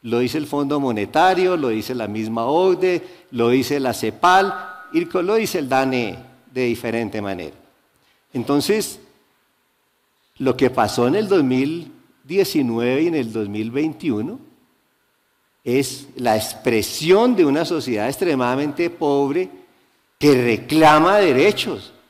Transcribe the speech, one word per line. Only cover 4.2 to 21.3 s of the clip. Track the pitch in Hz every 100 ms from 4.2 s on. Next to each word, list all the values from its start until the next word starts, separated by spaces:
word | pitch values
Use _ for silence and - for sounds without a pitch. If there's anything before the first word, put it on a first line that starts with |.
| 175 185 196 - - - -
y | 160 170
co-, | 185
lo | 175 220
dice | 214 185
el | 139
dane | 131 135 127 113 87 - _ _
de | 127 123
diferente | 117 120 113 110 107
manera. | 101 92 80 - _ _ _ _ _ _ _
Entonces, | 131 117 143 143 214 196 - - _ _ _ _ _ _ _ _ _ _ _ _ _
lo | 131 131
que | 131
pasó | 127 107 - 120
en | 180
el | 214
dos | 190
mil | 135 127 139 165 156 - _ _
diecinueve | 131 185 185 160 127 117 120 131
y | 165
en | 160
el | 117
dos | 107 101
mil | 104 113
veintiuno | 127 156 147 160 107 127 233 - _ _ _ _ _ _ _ _ _ _ _
es | - 127 131 - - -
la | 120 110
expresión | - - 120 113 101 - 160 190 240 226
de | 156
una | 143 170
sociedad | 170 131 110 110
extremadamente | 143 185 139 123 131 147 143 170
pobre | 170 151 139 139 143 185 - - _ _ _ _ _
que | 147 131
reclama | 120 107 120 151 156 151 170 208
derechos. | 190